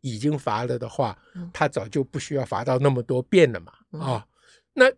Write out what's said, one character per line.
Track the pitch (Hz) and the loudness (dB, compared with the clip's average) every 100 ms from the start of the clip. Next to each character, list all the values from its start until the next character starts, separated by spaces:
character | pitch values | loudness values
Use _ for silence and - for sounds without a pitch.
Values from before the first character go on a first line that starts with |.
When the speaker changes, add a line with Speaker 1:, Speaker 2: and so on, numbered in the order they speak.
Speaker 1:
已 | 135 110 | -8 -4
经 | 143 143 | -2 -2
罚 | - 107 | -2 -4
了 | 123 123 | -2 -6
的 | 117 | -6
话， | - 120 92 _ 180 | -4 -4 -4 _ -16
Speaker 2:
嗯。 | 175 | -14
Speaker 1:
他 | - 151 | -2 0
早 | - 107 | 0 -4
就 | 143 | -4
不 | 135 139 | -4 -6
需 | - | -6
要 | 143 | -6
罚 | 127 - | -4 -4
到 | 123 127 | 0 2
那 | 139 | 2
么 | 127 | 2
多 | 117 127 | 0 -4
遍 | 127 190 151 | 2 6 6
了 | 101 | 2
嘛， | 85 _ _ | -10 _ _
Speaker 2:
嗯。 | 151 | -10
Speaker 1:
啊， | 139 113 - _ _ _ _ | -6 -6 -6 _ _ _ _
那 | - 262 | 2 2